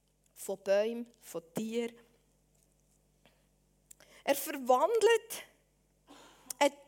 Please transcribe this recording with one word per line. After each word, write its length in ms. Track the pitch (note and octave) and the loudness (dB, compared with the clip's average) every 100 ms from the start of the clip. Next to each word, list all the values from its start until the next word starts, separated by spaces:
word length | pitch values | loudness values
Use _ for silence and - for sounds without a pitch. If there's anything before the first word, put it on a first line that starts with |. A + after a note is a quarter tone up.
| _ _ _ - | _ _ _ -14
Von 220 | - G3 | -10 -6
Bäumen, 480 | - G3 A3 A#3 A#3 _ | 2 2 2 -4 -10 _
von 220 | - E3 - - | -16 -14 -10 -8
Tieren. 400 | A3 A3+ A#3 A#3 _ _ _ _ _ _ _ _ _ _ _ _ _ _ _ _ _ _ _ - - - | -4 -4 -6 -10 _ _ _ _ _ _ _ _ _ _ _ _ _ _ _ _ _ _ _ -20 -20 -6
Er 120 | - C#4+ | -2 -2
verwandelt 1120 | D#4 D4+ B3 B3+ E4 A#4 G#4 A4+ - - - _ _ _ _ _ _ - - - - - | -2 -4 2 2 2 2 4 2 0 -14 -16 _ _ _ _ _ _ -20 -20 -20 -18 0
eine 140 | C#4+ C#4+ | 0 0